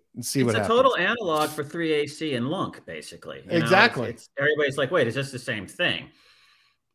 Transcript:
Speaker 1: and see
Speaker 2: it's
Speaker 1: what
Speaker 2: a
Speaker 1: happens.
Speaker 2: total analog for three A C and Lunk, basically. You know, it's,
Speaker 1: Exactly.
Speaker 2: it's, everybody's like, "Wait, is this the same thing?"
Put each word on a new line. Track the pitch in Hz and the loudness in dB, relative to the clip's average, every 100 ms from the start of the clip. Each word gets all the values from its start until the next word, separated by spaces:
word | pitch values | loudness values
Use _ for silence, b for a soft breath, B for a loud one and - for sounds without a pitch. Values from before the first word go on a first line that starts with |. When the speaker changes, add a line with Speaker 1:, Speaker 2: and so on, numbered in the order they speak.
| _ | _
Speaker 1:
and | - | -10
see | 120 139 | -4 2
Speaker 2:
it's | 120 | 2
Speaker 1:
what | |
Speaker 2:
a | 107 | 2
Speaker 1:
happens. | 98 240 | 2 4
Speaker 2:
total | 254 196 | 4 4
analog | 185 233 190 151 151 | 0 0 0 0 0
for | 151 | -4
three | 143 170 160 | -8 -4 0
A | 151 147 | 0 -2
C | - 156 123 | -6 -4 -2
and | 127 | -2
Lunk, | 185 107 - - | -4 -6 -8 -14
basically. | 80 - 85 - 69 | -14 -14 -16 -14 -14
You | - | -2
know, | 170 | 0
it's, | |
Speaker 1:
Exactly. | 147 185 226 135 113 | 4 6 6 2 -6
Speaker 2:
it's, | 120 - - | -8 -12 -2
everybody's | 147 151 147 139 | 2 2 0 0
like, | 135 | 0
"Wait, | 180 117 | 2 2
is | |
this | 123 135 | 0 -4
the | 127 | -6
same | - 107 92 | -6 -6 -6
thing?" | - 175 87 - _ _ _ _ _ _ _ _ | -4 -2 -2 -8 _ _ _ _ _ _ _ _